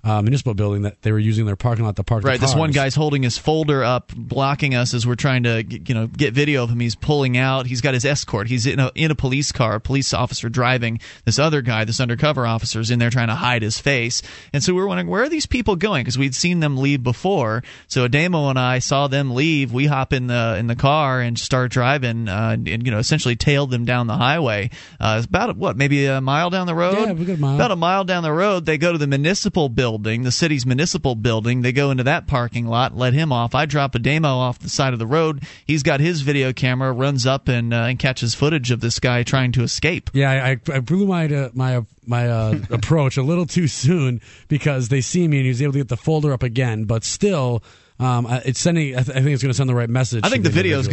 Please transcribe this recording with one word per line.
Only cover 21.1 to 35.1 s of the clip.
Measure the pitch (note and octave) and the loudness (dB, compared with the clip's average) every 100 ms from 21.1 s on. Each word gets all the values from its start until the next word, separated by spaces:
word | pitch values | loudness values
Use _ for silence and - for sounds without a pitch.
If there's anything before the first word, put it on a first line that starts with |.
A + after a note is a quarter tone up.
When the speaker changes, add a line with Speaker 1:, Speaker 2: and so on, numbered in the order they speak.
| B2+ | 0
Speaker 2:
and | A#2+ A#2 | -2 -4
start | - C3 B2 | -2 0 2
driving, | C3 B2 C#3+ B2 A2+ A2+ | 2 2 2 0 -2 -2
uh, | F#2+ A2+ | -2 0
and, | A#2 A2+ | -2 -2
and, | A2+ B2 | -2 -2
you | |
know, | G#2+ | -2
essentially | B2 D#3 C3 A#2+ | 0 0 0 0
tailed | - C#3+ C#3+ | 2 2 0
them | B2 A#2+ | -2 0
down | B2 A#2 | 0 0
the | G#2 | 0
highway. | B2 E3 C3+ G#2 G2+ - - - | 0 2 0 0 -4 -8 -20 -4
Uh, | A2 A2 | 0 0
it's | A#2 | 0
about, | F3+ A3+ G#2+ | 0 -2 -2
what, | F#3 B2 | -2 0
maybe | C#3 C#3+ C#3 | 2 2 2
a | C3+ | 0
mile | C3 C#3+ F3 | 0 0 0
down | F#3 F3+ | -2 -2
the | E3 | 0
road? | F3 G3 A3 | 0 0 0
Speaker 1:
Yeah, | |
we | E3 F3 | -2 -4
got | F3 | 0
a | |
mile. | C#3+ C#3+ | 0 2
Speaker 2:
About | - | 0
a | F3+ | 2
mile | E3+ F#3+ | 0 0
down | F#3 F3+ | 0 -2
the | D#3+ | 0
road, | D#3 G3+ F#3 D#3+ | 0 0 0 0
they | D#3 | 0
go | F3 | 0
to | E3+ | 0
the | D3 | 0
municipal | C#3 D3+ G3 G#3 F3+ C#3+ | 0 0 0 -2 0 0
building, | A#2 B2 A2 G#2+ A2+ | 0 0 -2 -4 -2
the | B2+ | -2
city's | A#2+ E3 D3 A#2+ | 0 0 0 0
municipal | B2+ E3+ E3+ C#3 A#2 | 0 0 -2 -2 0
building. | A#2 A2+ A2 B2+ | 0 0 0 0
They | B2 | 0
go | B2+ C#3+ | 0 0
into | C3 | 0
that | B2+ E3 - | 0 0 0
parking | C3+ A#2+ A#2+ A#2 | -2 -2 -4 -2
lot, | A#2 B2+ A2+ | 0 0 0
let | B2+ | 0
him | C3 D#3+ | 2 0
off. | B2 A#2 C3 | 0 0 0
I | D3+ | 0
drop | D3 C#3 B2 | 0 0 0
a | |
demo | C3 D3+ D#3 | 0 2 0
off | B2+ B2+ B2 | 0 -2 -4
the | - | -8
side | - C3+ | -2 -2
of | B2 | -2
the | |
road. | A2+ | -2